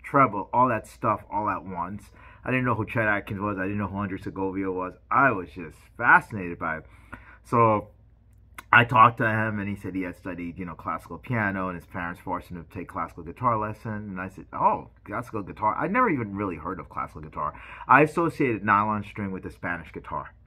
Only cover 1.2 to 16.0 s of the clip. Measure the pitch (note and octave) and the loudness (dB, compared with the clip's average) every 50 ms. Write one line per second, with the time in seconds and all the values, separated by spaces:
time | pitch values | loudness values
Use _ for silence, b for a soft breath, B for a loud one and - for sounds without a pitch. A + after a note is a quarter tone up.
1.2 | - - - G2+ G#2+ G#2 F#2 E2+ E2 F#2+ F#2 F2 E2+ F2+ G#2 G#2 - - B B | -4 -6 -4 -2 -2 -2 -2 -4 -6 -8 -8 -6 -6 -8 -8 -12 -14 -18 B B
2.2 | B B B B B A#2+ B2+ C3 B2+ B2+ A2+ G2+ G#2+ G2 - A#2+ A2 G#2+ G#2 G2+ | B B B B B -2 0 0 0 0 0 0 -2 -2 -2 0 2 2 0 0
3.2 | F#2+ - G#2+ F#2 G2+ G#2 G2+ F#2 F#2 G2 G#2 G#2 G2+ F2 G2 G2 G#2 F#2+ F#2+ F#2+ | -2 -4 -6 -4 -2 -2 -2 -2 -4 -4 -2 -4 -4 -4 -4 -6 -6 -6 -6 -8
4.2 | - F#2+ E2+ F#2+ F#2+ F#2+ F2+ G2 G2 F#2+ F#2 F2+ F2+ F#2 F2+ - - - G#2+ A#2+ | -8 -10 -6 -4 -4 -4 -4 -4 -4 -4 -4 -4 -6 -6 -8 -14 -6 0 4 4
5.2 | C#3 C3+ A2+ F#2+ F2 E2 - F#2 E2 D2+ D2 - - - - - A#2 B2+ D#3+ F3 | 6 4 4 0 -4 -8 -12 -12 -12 -12 -14 -18 -20 -18 -8 0 6 6 6 6
6.2 | - - A#2 G2+ F#2 F2 F2 F2 F2 E2 D#2 D#2 D2+ B B B B B B B | 6 2 -6 -6 -6 -6 -6 -4 -4 -4 -4 -6 -8 B B B B B B B
7.2 | B B B B - - - A#2+ A#2 A2 G#2+ G#2 - - - - - - - _ | B B B B -6 2 4 6 6 6 6 4 0 -4 -12 -20 -20 -20 -20 _
8.2 | _ - - - - - - - - - - A2+ A#2+ A#2+ A#2+ A2+ A2+ A#2+ A#2 - | _ -20 -20 -20 -20 -20 -20 -20 2 6 8 8 8 8 8 8 8 8 8 4
9.2 | A#2+ A2 A2 A2 A2 A2 G#2+ G#2 G2 G2+ G2+ G2 - G2 F2+ F#2 F#2 F2+ F2 - | 0 0 2 2 0 0 -2 -4 -4 -6 -6 -8 -8 -6 -6 -4 -6 -6 -8 -10
10.2 | - G2 F2 E2+ F2 E2+ E2 F2+ F#2 E2+ D#2+ - - F#2 D#2+ D#2+ - - E2+ E2 | -10 -10 -8 -8 -8 -8 -8 -8 -10 -10 -10 -10 -6 -6 -6 -6 -8 -10 -14 -12
11.2 | - - B2+ A2+ G#2+ G2 G2 G2 F#2 F#2 F2+ E2+ - - - F#2 F2 F2 F2 - | -6 -4 -2 0 0 0 0 -2 -2 -4 -4 -8 -10 -10 -8 -6 -6 -6 -8 -10
12.2 | - F#2+ F2 F2+ - - F2 F2 D#2+ - - F#2 E2 - - F2+ E2 D#2 - - | -6 -6 -6 -6 -6 -10 -14 -14 -14 -12 -12 -12 -12 -8 -6 -6 -6 -6 -8 -12
13.2 | E2 E2 D#2+ - A#2+ B2 A#2 G#2+ G#2+ G#2+ A2 - - A#2 G#2+ G#2 G#2+ G#2 F#2 F#2 | -14 -14 -10 -4 -2 0 0 0 -2 -4 -8 -8 -8 -8 -8 -8 -8 -8 -8 -8
14.2 | F#2 F#2+ - - - - - G2 D#3+ G3+ G#3 - C#2+ - - _ - - G#2 A2+ | -8 -10 -10 -14 -16 -12 -6 0 0 0 0 0 -4 -12 -20 _ -12 -8 -8 -8
15.2 | A#2+ - - G#2+ F#2+ E2 D#2 - G#2+ G#2+ - - C#3+ E3 G3+ B3+ | -6 -6 -8 -8 -8 -8 -8 -2 -2 0 0 0 -2 0 0 2